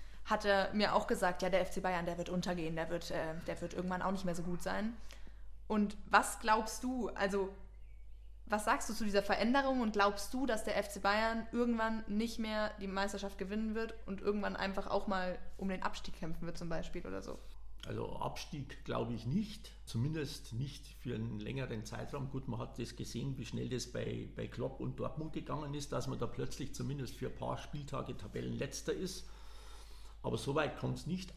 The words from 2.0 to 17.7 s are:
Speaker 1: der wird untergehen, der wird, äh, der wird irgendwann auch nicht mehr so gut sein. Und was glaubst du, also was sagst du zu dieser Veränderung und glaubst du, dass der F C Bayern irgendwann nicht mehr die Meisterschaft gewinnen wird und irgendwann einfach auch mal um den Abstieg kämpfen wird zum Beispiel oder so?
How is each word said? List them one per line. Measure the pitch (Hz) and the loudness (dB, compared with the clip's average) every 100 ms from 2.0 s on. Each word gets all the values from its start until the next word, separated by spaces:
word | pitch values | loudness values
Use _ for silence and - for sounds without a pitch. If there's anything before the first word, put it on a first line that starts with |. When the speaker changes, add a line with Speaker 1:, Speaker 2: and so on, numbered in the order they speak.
| 170 | 2
Speaker 1:
der | 170 | 0
wird | 175 | 0
untergehen, | 180 180 180 160 165 | 2 2 2 0 0
der | 165 | 0
wird, | 170 - | 0 0
äh, | 170 160 165 170 | 0 0 -2 -4
der | 170 | -2
wird | 170 | -2
irgendwann | - 180 185 | -2 0 2
auch | 180 | 2
nicht | 190 190 | 2 2
mehr | 170 | 2
so | |
gut | 175 170 | 2 0
sein. | 185 190 214 233 - - - - - - - | 2 2 0 -2 -8 -8 -10 -8 -10 -8 0
Und | 214 208 - - | 4 4 0 6
was | 202 262 - | 6 6 2
glaubst | 226 220 220 - | 4 4 4 -2
du, | 254 254 220 | -2 0 0
also | - 196 196 190 - - - - - - - - - - | 2 2 4 0 -4 -12 -12 -12 -12 -10 -12 -12 -12 -2
was | 214 220 | 0 4
sagst | 269 - | 2 2
du | |
zu | 214 214 | 0 4
dieser | 202 | 4
Veränderung | 196 208 220 277 269 262 | 6 6 6 6 6 4
und | 233 | 4
glaubst | 208 202 202 - | 6 6 4 0
du, | 254 262 | 0 2
dass | 214 - | 2 2
der | - | 2
F | 202 | 0
C | - | 2
Bayern | 196 208 226 226 220 | 4 4 4 0 0
irgendwann | 240 240 233 226 220 214 | 2 2 4 2 0 0
nicht | 202 226 - | 0 0 0
mehr | 220 214 214 - | 0 0 0 -2
die | 196 | -4
Meisterschaft | 190 202 208 196 - | 0 0 0 -4 -4
gewinnen | 185 208 220 | -2 0 0
wird | 214 226 - - | 0 -2 -4 -6
und | 190 | -2
irgendwann | - 208 196 190 | 0 2 0 0
einfach | - 190 - | -2 0 0
auch | 202 - | 2 2
mal | 190 180 180 - - | 2 0 -2 -4 -2
um | 196 | -2
den | 185 | 0
Abstieg | - - - - | 0 0 -4 -2
kämpfen | 160 165 170 | -2 0 -2
wird | 170 | -2
zum | 170 | -2
Beispiel | 160 165 180 175 | 0 0 -4 -4
oder | 95 | -4
so? | - - - - - | -6 -8 -8 -8 -8